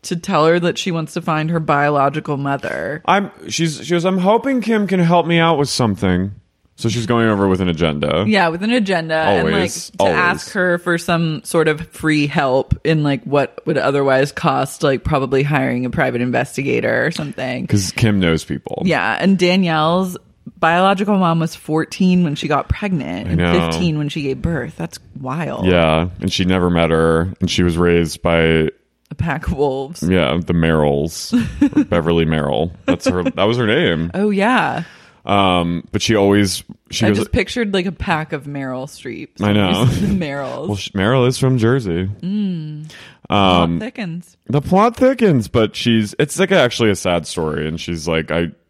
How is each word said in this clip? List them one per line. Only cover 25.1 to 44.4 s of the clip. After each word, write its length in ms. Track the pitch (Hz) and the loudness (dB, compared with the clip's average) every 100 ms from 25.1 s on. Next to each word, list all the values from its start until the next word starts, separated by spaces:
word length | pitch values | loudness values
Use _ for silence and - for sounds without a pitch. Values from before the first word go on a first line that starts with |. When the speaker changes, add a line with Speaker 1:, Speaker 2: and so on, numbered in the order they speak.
| - | -14
Speaker 1:
wild. 460 | 131 160 147 127 92 | -8 -6 -6 -2 2
Speaker 2:
Yeah, 420 | 87 80 80 87 90 | 4 4 2 0 -4
and 120 | 92 | -4
she 140 | - 92 | -2 0
never 240 | 92 87 | 2 2
met 180 | 85 82 | 2 2
her, 400 | 80 82 82 87 - | 2 2 2 -2 -4
and 80 | 90 | -2
she 120 | - | 0
was 140 | 87 82 | 0 2
raised 460 | 87 85 82 - | 4 4 2 -2
by 480 | 87 85 80 80 78 - _ _ _ | 0 2 4 2 0 -4 _ _ _
Speaker 1:
A 40 | - | -6
pack 280 | 165 147 - | -4 -4 -4
of 40 | |
wolves. 500 | 156 143 135 139 175 | -2 -2 -2 -8 -6
Speaker 2:
Yeah, 360 | 85 92 71 85 | 0 2 2 0
the 120 | 85 | 0
Merrills. 800 | 85 82 80 73 71 82 - - 240 226 - 285 302 | 0 2 4 2 2 -2 -6 -2 -2 -2 0 0 2
Speaker 1:
<laughs> 40 | - | 0
Speaker 2:
Beverly 340 | 87 80 85 | 0 2 2
Merrill. 480 | 80 78 71 55 85 - - | 2 0 0 -2 -2 -4 -4
That's 200 | 170 269 | -2 -2
her, 160 | 90 | -2
that 220 | 85 - | -2 0
was 140 | 101 120 | 0 2
her 80 | 110 | 0
name. 440 | 135 139 80 82 | 2 2 0 -2
Speaker 1:
Oh, 160 | 185 208 | -2 -2
yeah. 540 | 196 208 254 160 - 165 - - _ - | 0 0 0 0 -4 -8 -16 -20 _ -2
Speaker 2:
Um, 580 | 101 98 90 85 85 - | 2 4 2 0 -4 -4
but 80 | 104 | -4
she 160 | - 107 | 2 4
always, 480 | 101 101 98 87 - - _ | 6 4 2 -2 -10 -20 _
she 140 | - | -2
Speaker 1:
I 60 | 220 | 2
Speaker 2:
goes, 80 | 202 | 2
Speaker 1:
just 140 | - | 0
pictured, 420 | 247 190 254 214 | -2 -2 -2 -2
like, 100 | 190 | 0
a 80 | 185 | -2
pack 400 | 170 - 160 156 | -6 -4 -4 -4
of 120 | 151 | -8
Meryl 420 | 143 143 135 127 139 | -8 -8 -8 -8 -10
Streeps. 540 | - 131 - 139 - | -12 -12 -12 -14 -2
Speaker 2:
I 100 | 104 | 2
know. 320 | 104 95 87 | 4 4 4
Speaker 1:
<laughs> 60 | 123 | 4
The 160 | - 202 | 2 0
Merrills. 600 | 190 151 143 131 123 160 | 0 -2 -6 -8 -6 -6
Speaker 2:
Well, 80 | 101 | -6
she, 140 | - | -6
Meryl 360 | 98 98 131 123 | 0 2 4 2
is 80 | 131 | 2
from 200 | 135 131 | 0 2
Jersey. 480 | 110 135 104 85 95 | 2 2 0 -2 -4
Speaker 1:
Mm. 840 | 101 175 208 196 170 151 151 156 - - - - | -6 -6 -4 -4 -6 -8 -12 -16 -20 -20 -20 -2
Speaker 2:
Um, 500 | 202 196 - 170 85 | 2 4 4 2 -2
Speaker 1:
Plot 20 | |
thickens. 560 | - - 185 165 - _ | -6 -8 -8 -10 -14 _